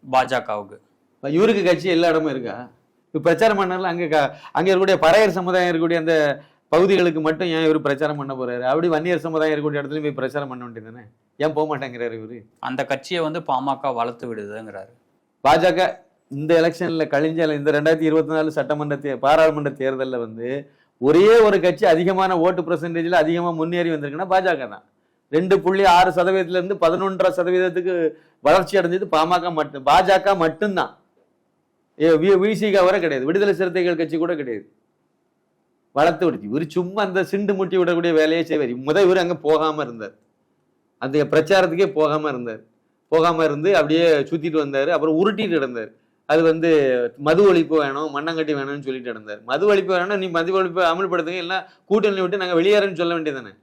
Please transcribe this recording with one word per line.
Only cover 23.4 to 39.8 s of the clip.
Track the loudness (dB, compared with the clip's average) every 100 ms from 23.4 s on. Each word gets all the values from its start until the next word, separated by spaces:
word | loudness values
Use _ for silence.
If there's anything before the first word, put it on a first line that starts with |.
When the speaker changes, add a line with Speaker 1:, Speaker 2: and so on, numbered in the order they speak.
| -2
Speaker 2:
முன்னேறி | -4 -4 -2 -2
வந்திருக்குன்னா | -4 -6 -8 -2
பாஜக | 0 0 -4 -6
தான். | -14 _ _ _ _ _
ரெண்டு | -2 2 2
புள்ளி | 2 4 6
ஆறு | 6 6
சதவீதத்துல | 4 2 0 0 -2
இருந்து | -2 0
பதினொன்றரை | 0 0 -4 0 0
சதவீதத்துக்கு | 0 -2 0 0 -2 -4 -2 -2 -4 _ _
வளர்ச்சி | 2 2 2 0
அடைஞ்சது | 0 -4 -2
பாமக | 0 2 0 -2
மட்டும், | -4 -6 -4 4
பாஜக | 4 6 2 2 0
மட்டும்தான். | 0 -2 -4 -2 -6 -8 _ _ _ _ _ _ _ _ _ 0
ஏ, | 4 4
வி-, | 4 2
வி | 2
சி | 0 0
கா | 2
வரை | 4 2
கிடையாது, | 0 -2 -2
விடுதலை | 0 0
சிறுத்தைகள் | 0 -2 -2 -2 -2
கட்சி | -4 -4
கூட | -4
கிடையாது. | -4 -6 -10 -12 _ _ _ _ _ _ _ _ _ _ _ _
வளர்த்து | 0 2 2
விடுச்சு. | -2 -2 -6
இவரு | -6 -4
சும்மா | -4 -4 -4
அந்த | -2 -2
சிண்டு | -2 -2 0
முட்டி | 0 0 0
விடக்கூடிய | 2 2 2
வேலையை | 2 2 0
செய்வார். | -2 -2 -2 -4
முத | -2 4
இவரு | 4 4
அங்க | 0 -2
போகாம | 0 2 2 -2